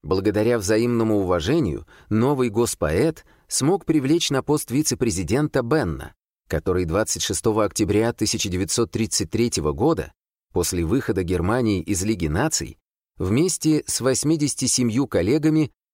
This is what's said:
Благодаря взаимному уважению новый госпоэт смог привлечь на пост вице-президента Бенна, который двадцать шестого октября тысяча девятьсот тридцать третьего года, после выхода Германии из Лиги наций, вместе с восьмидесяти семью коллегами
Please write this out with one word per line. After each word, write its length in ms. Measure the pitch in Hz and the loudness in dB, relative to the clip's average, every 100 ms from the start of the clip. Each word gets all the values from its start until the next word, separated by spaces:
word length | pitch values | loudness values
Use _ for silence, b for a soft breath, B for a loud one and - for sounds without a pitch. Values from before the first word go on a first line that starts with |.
Благодаря 560 | - 92 101 101 110 117 | 0 0 2 2 2 2
взаимному 580 | 95 110 120 120 113 104 | 2 2 2 2 2 2
уважению 680 | 92 87 82 165 110 71 - B B | 2 0 2 0 0 -4 -12 B B
новый 400 | 107 123 139 123 | 0 2 2 0
госпоэт 760 | 110 117 - 76 80 160 156 _ b b | 0 -2 0 0 2 0 -2 _ b b
смог 380 | - 135 190 - | -2 0 0 2
привлечь 440 | 156 131 165 - | 0 2 0 2
на 140 | 139 | -2
пост 260 | - 147 - | 0 -2 0
вице-президента 960 | 123 156 113 120 90 82 120 151 139 | -2 0 0 -2 -2 -2 0 2 0
Бенна, 500 | 117 156 101 67 - _ _ _ _ | 0 0 0 -4 -10 _ _ _ _
который 360 | 78 92 90 85 | -4 0 0 0
двадцать 380 | 90 110 - | -2 -2 -4
шестого 400 | - 95 117 107 | -4 0 0 2
октября 480 | 104 - 98 104 117 | 0 0 2 2 2
тысяча 360 | - 110 110 101 | 0 -2 -2 -2
девятьсот 420 | 90 95 - 113 | -2 -2 -2 -2
тридцать 400 | 101 113 - 95 | -2 -2 -2 -2
третьего 400 | 107 117 - 76 | -2 0 0 -2
года, 400 | 71 135 160 62 _ _ _ _ | 0 0 0 -4 _ _ _ _
после 340 | 92 87 90 82 | -2 -2 -2 0
выхода 380 | 123 - 98 | 0 0 -2
Германии 580 | 85 87 85 123 113 95 | 0 0 0 0 0 0
из 220 | 87 92 | -2 -2
Лиги 240 | 98 107 78 | -2 -2 0
наций, 500 | 82 156 - 62 - _ _ _ _ | 0 0 -2 -6 -14 _ _ _ _
вместе 680 | 92 117 180 - 156 151 - | 0 2 0 0 0 0 -2
с 140 | - | -2
восьмидесяти 640 | 120 131 143 160 147 - 127 | 0 0 0 0 -2 -2 -2
семью 420 | - 120 110 139 | 0 0 0 0
коллегами 640 | 95 90 151 151 156 139 _ _ | 0 2 2 2 2 0 _ _